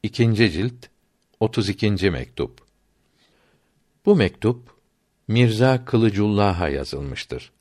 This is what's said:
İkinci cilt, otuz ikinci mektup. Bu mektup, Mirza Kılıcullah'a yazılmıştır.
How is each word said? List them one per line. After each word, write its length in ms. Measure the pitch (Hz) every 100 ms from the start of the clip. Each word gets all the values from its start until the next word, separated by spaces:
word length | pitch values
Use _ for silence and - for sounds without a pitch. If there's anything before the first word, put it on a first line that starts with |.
İkinci 480 | 107 - 117 110 113
cilt, 360 | 80 117 123 - _ _ _ _ _
otuz 280 | 113 - 101
ikinci 420 | 98 107 98 95
mektup. 500 | 73 - - 60 - _ _ _ _ _ _ _ _ _ _ _ _ _ _ -
Bu 100 | 196
mektup, 580 | 95 - 110 120 - _ _ _ _ _ -
Mirza 560 | 113 123 110 127 127
Kılıcullah'a 840 | 123 120 113 98 104 104 101 87 82
yazılmıştır. 840 | 69 67 69 69 64 - 64 - _